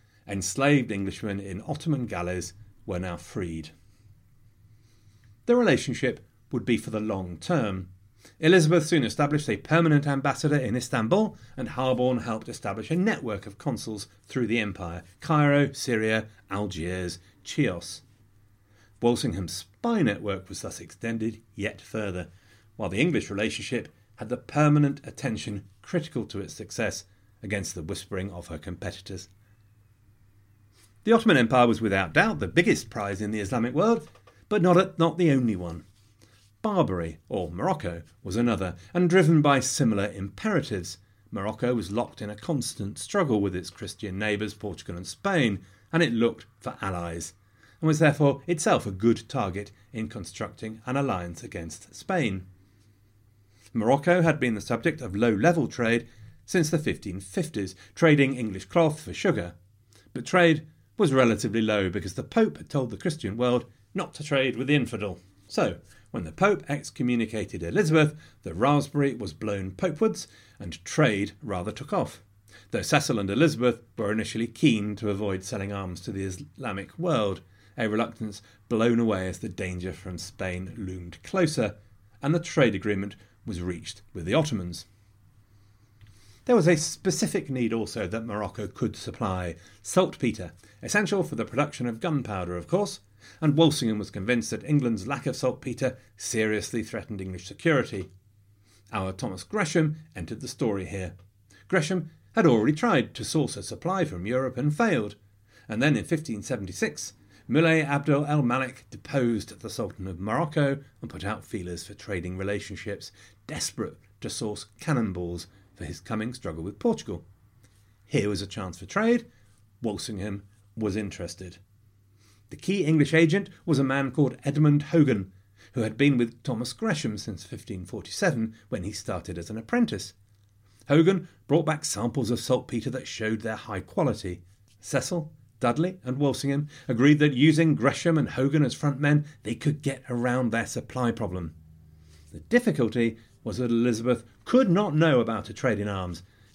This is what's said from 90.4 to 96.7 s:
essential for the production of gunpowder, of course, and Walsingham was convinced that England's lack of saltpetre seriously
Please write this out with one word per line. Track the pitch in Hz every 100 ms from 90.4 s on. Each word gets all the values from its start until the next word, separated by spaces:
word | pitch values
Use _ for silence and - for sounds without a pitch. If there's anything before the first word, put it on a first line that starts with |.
| 87 - - _
essential | - 208 190 196
for | 156 113
the |
production | 110 120 147 - 123
of | 113
gunpowder, | 175 147 107 95 87 87
of | -
course, | 190 196 - _ _ - -
and | 156 147
Walsingham | 165 151 113 104
was | 98
convinced | 101 101 123 113
that | 113
England's | - 147 123 107 104
lack | 139 143
of | 127
saltpetre | 131 - 131 117 131 - - -
seriously | - 113 110 107 -